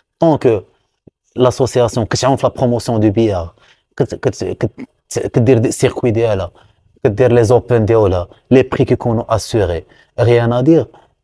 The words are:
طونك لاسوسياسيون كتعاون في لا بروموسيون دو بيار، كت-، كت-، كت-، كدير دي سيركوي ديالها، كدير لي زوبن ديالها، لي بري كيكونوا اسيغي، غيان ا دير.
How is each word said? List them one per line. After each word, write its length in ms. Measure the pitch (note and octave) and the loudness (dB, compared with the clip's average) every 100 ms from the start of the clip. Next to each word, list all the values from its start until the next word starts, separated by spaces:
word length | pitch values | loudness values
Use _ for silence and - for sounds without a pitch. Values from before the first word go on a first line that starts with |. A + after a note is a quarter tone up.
| _ _ | _ _
طونك 440 | E3 C#3+ C3 G#2 - _ _ _ _ _ _ - | 0 2 0 0 -4 _ _ _ _ _ _ 0
لاسوسياسيون 680 | B2+ - B2 B2+ A#2+ B2+ G#2+ | 0 0 -2 0 -2 -2 -4
كتعاون 300 | - B2+ C3+ | -2 -2 0
في 100 | C3+ | -2
لا 60 | |
بروموسيون 480 | - B2+ A#2+ - A2 | -2 -2 -2 -2 0
دو 100 | G#2+ | 0
بيار، 440 | G2+ A2 F#2 E2 - _ _ _ - | 2 0 -2 -8 -16 _ _ _ -6
كت-، 180 | C#3 | -6
كت-، 300 | - B2+ - | -4 -6 -6
كت-، 840 | F#2 - G#2+ - - _ _ A#2 - | -8 -6 -6 -8 -20 _ _ -8 -2
كدير 320 | C3+ A#2 A#2+ | 0 2 2
دي 120 | A2+ | 0
سيركوي 400 | - B2 - B2+ | -2 -4 -2 -2
ديالها، 400 | A2 A2+ G2 F2 - _ _ _ _ | -2 -2 -2 -6 -12 _ _ _ _
كدير 280 | B2+ G#2 B2+ | -4 2 2
لي 120 | A#2+ | 4
زوبن 400 | A2 A#2+ - A#2+ | 4 2 2 0
ديالها، 440 | G#2 A2+ G2+ F2+ F2 _ _ | 2 2 2 0 -6 _ _
لي 120 | C3 | 2
بري 220 | B2+ - | 2 -2
كيكونوا 520 | B2 B2 B2 A2+ - A2 | -2 0 -2 -4 -2 -4
اسيغي، 480 | - A2+ F2+ E2 - _ _ - | -2 -2 -2 -4 -10 _ _ -2
غيان 320 | A#2 A#2+ A#2 | 2 2 2
ا 80 | A#2+ | 0
دير. 260 | C3 D#3+ A#2+ - _ _ | 2 2 0 -10 _ _